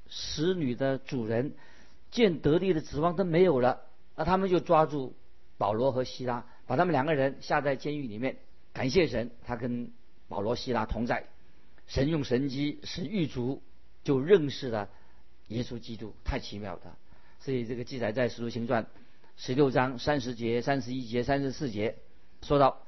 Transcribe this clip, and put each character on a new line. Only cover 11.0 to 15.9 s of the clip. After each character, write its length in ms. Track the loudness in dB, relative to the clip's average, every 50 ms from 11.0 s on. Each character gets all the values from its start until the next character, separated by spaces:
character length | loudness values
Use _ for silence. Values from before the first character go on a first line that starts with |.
| 0
在。 200 | 0 0 -2 -4 -8 -12 -12 -12 -12 -12 -12 -12 -12 -12 -12 -10 -4
神 200 | 0 2 2 2
用 140 | 2 0 2
神 260 | 2 2 2 2 0
迹 300 | 0 0 -2 -2 -2 -4 -8
使 200 | -8 -6 -6 -6
狱 200 | -2 0 0 0
卒 340 | 0 0 -2 -2 -2 -2 -4 -8 -12 -12 -12 -12 -14 -14 -6 0
就 160 | 2 2 2
认 300 | 6 8 8 8 8 4
识 180 | -2 -4 -4 -2
了 200 | -2 -2 -2 -4 -8 -12 -12 -12 -12 -12 -12 -12 -12 -14 -10 -6
耶 160 | -4 -4 -4
稣 160 | -4 -6 -8
基 160 | -8 -8